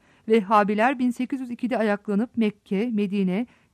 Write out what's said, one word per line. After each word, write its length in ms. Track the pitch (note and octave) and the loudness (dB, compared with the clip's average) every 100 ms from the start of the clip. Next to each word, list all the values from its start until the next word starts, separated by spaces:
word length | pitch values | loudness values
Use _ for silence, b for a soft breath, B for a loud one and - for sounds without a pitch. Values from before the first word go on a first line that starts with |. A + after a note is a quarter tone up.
| b b b | b b b
Vehhabiler 680 | A3+ F#3+ G#3+ G3+ G#3+ A#3+ C4 | 2 4 2 4 2 2 2
bin 120 | B3 | -2
sekiz 300 | A#3 B3+ C4+ | -2 -6 -6
yüz 100 | B3+ | -8
ikide 280 | A#3+ A#3 A3+ | -6 -4 0
ayaklanıp 580 | A3 G3+ - G3 B3 - | 0 -2 -2 -2 -2 0
Mekke, 540 | G#3+ - - F#3+ A#3+ | -2 -2 -6 -4 -2
Medine, 540 | G#3+ G3+ G3+ F#3+ F#3 B3 b b | -2 -2 0 0 -2 -4 b b